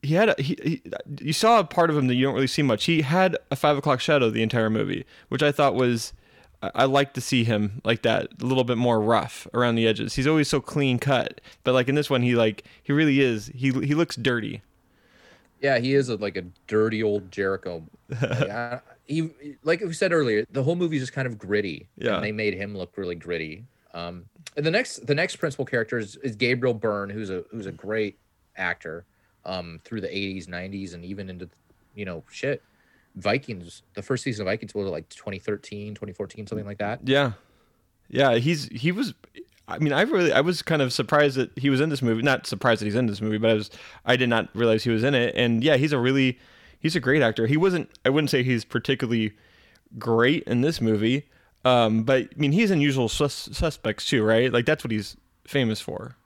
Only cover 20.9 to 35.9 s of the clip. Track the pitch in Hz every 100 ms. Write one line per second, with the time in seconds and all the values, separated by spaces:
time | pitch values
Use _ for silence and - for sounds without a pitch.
20.9 | 151 127 - 127 107 95 104 101 76 -
21.9 | - 117 95 107 107 107 92 101 101 90
22.9 | - 92 87 82 85 78 80 120 _ _
23.9 | 85 87 87 90 _ - - 151 190 262
24.9 | - - 143 180 - 165 135 127 120 113
25.9 | 120 104 - 135 107 120 123 123 113 113
26.9 | 104 101 107 101 92 85 113 98 85 95
27.9 | 110 107 _ _ _ _ - 90 87 82
28.9 | 80 87 _ _ _ - 92 85 82 -
29.9 | 113 95 98 98 95 85 87 92 98 95
30.9 | 85 87 98 95 90 90 _ _ _ _
31.9 | 104 98 82 - - 135 - _ _ _
32.9 | _ _ 95 98 123 135 101 85 - _
33.9 | - 101 127 - 107 95 92 98 104 98
34.9 | 80 82 - - 98 - 104 - 104 104